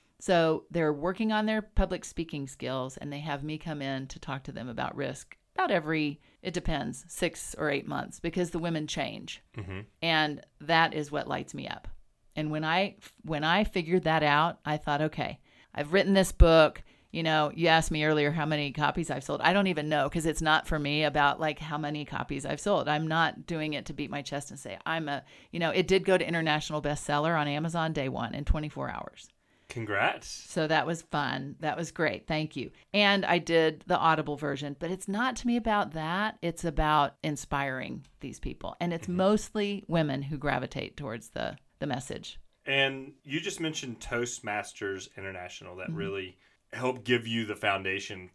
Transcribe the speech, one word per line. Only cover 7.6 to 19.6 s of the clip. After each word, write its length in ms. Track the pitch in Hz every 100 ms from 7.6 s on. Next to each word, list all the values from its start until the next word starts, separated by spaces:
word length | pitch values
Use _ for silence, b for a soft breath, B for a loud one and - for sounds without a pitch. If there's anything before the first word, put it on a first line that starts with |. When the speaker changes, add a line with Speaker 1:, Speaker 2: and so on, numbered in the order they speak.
| 151
Speaker 1:
eight 160 | 139 -
months, 320 | 143 - -
because 320 | 170 185 170
the 80 | 165
women 260 | 170 160 151
change. 560 | 160 123 107 - - _ 120
Speaker 2:
Mm-hmm. 220 | 95 95 110 _
Speaker 1:
And 420 | 165 160 151 143 - _
that 320 | 147 165 165
is 180 | 156 143
what 160 | 147 -
lights 280 | 139 143 -
me 120 | -
up. 200 | - - - - _ _ 151
And 160 | 156
when 120 | 151
I, 340 | 156 175 208 - - -
when 200 | 160 151
I 200 | 156 185
figured 400 | 214 190 160 180
that 180 | 165 160
out, 380 | 147 147 156 -
I 140 | 151 151
thought, 240 | - 143
"Okay, 380 | 156 - 127 - b b b
I've 200 | - 147
written 200 | 190 190
this 180 | 196 185
book." 520 | - 165 165 151 - b b b
You 120 | 170
know, 280 | 160 156 147 -
you 140 | 165
asked 200 | 165 160
me 140 | 156
earlier 260 | 156 151 147
how 160 | 170 165
many 260 | 151 143
copies 380 | 151 143 - 156
I've 140 | 139
sold. 180 | - 143
I 100 | 156
don't 140 | 196